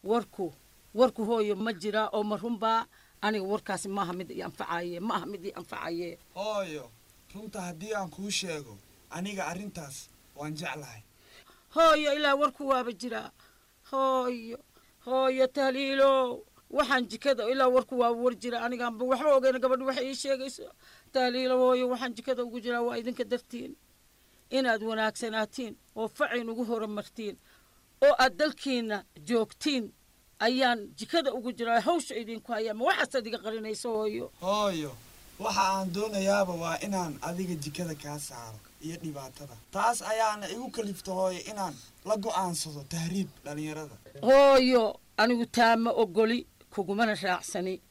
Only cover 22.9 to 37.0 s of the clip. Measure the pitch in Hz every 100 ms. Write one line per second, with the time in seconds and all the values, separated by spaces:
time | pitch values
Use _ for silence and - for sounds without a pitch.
22.9 | 240 233 247 - 247 - 240 262 285 _
23.9 | _ _ _ _ _ _ 262 262 220 220
24.9 | 220 220 214 233 220 214 - 240 - _
25.9 | - 220 - 285 240 226 226 233 233 214
26.9 | 208 208 - 214 - _ _ _ _ _
27.9 | _ 285 - 262 254 302 - 277 254 226
28.9 | 202 - - 147 233 214 - 302 277 214
29.9 | - _ _ _ _ 220 254 254 240 202
30.9 | - 214 330 277 247 233 214 233 233 262
31.9 | 339 - 220 226 226 - 220 220 214 269
32.9 | 392 285 269 226 220 208 220 220 214 247
33.9 | 220 214 220 240 - 180 208 208 170 151
34.9 | 123 - - - - 208 - 190 190 190
35.9 | 175 220 208 190 202 190 170 165 165 208
36.9 | 190